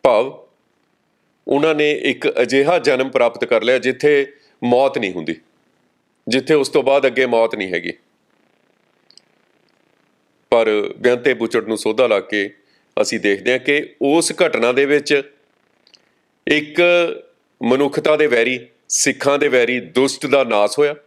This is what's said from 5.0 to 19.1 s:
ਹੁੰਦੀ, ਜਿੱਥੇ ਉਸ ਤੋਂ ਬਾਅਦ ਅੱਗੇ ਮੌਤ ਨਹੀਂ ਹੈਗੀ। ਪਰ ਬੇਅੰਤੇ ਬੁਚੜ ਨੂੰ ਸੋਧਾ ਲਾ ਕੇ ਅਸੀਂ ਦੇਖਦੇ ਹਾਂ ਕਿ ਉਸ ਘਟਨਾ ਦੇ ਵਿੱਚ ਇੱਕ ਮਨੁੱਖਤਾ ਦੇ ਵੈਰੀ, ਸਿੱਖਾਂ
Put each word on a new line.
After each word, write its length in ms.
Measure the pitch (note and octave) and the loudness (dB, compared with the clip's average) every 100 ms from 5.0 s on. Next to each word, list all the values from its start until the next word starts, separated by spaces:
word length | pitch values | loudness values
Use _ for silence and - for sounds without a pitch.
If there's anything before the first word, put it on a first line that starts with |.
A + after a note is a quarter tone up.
| G#2 | -6
ਹੁੰਦੀ, 240 | F2+ D#2 - _ _ _ _ _ _ _ _ - | -6 -8 -10 _ _ _ _ _ _ _ _ -4
ਜਿੱਥੇ 260 | B2+ C3 | -4 2
ਉਸ 160 | D#3 C3+ | 0 2
ਤੋਂ 140 | D3+ | 0
ਬਾਅਦ 220 | B2+ C#3 C3 | 2 2 2
ਅੱਗੇ 200 | A#2+ C3 | 0 0
ਮੌਤ 300 | A#2 A2+ G#2+ | 2 0 -2
ਨਹੀਂ 180 | F#2+ | -6
ਹੈਗੀ। 200 | F2+ E2+ - _ _ _ _ _ _ _ _ _ _ _ - _ _ _ _ _ _ _ _ _ _ _ _ _ | -6 -8 -14 _ _ _ _ _ _ _ _ _ _ _ -20 _ _ _ _ _ _ _ _ _ _ _ _ _
ਪਰ 440 | A#2+ A2 G#2+ G2+ - | 2 2 0 -4 -2
ਬੇਅੰਤੇ 360 | B2 A#2+ B2+ | 0 2 0
ਬੁਚੜ 300 | A#2 A2+ A#2+ | -2 -2 -2
ਨੂੰ 140 | A2 A2 | -4 -4
ਸੋਧਾ 300 | - A2 B2 | -4 0 2
ਲਾ 120 | G#2 | 0
ਕੇ 340 | F#2+ G#2 G2+ - _ _ _ - | 0 -4 -4 -10 _ _ _ -4
ਅਸੀਂ 180 | G#2+ A2+ | -4 -2
ਦੇਖਦੇ 320 | G2 G2 F#2 | -2 -2 0
ਹਾਂ 80 | B2+ | -2
ਕਿ 360 | B2+ D3 - _ | 0 -2 -4 _
ਉਸ 320 | C3+ D#3 E3 - E3+ | 0 0 0 0 0
ਘਟਨਾ 260 | A2+ A#2 | 2 0
ਦੇ 140 | B2+ C#3 | 0 2
ਵਿੱਚ 480 | D3 C#3+ D3 C3+ _ _ _ _ _ _ _ _ _ _ _ - | 0 0 -2 -2 _ _ _ _ _ _ _ _ _ _ _ -2
ਇੱਕ 340 | D3+ D3+ D3+ F3 F3 E3+ - - _ _ _ | -2 -2 0 2 2 0 -6 -16 _ _ _
ਮਨੁੱਖਤਾ 540 | A#2 B2+ C#3+ D3 D3+ D3+ | -2 0 0 -2 0 0
ਦੇ 100 | D3+ | 2
ਵੈਰੀ, 400 | A#2+ A#2+ B2+ - _ _ | 2 0 -4 -10 _ _
ਸਿੱਖਾਂ 500 | - - | -4 -2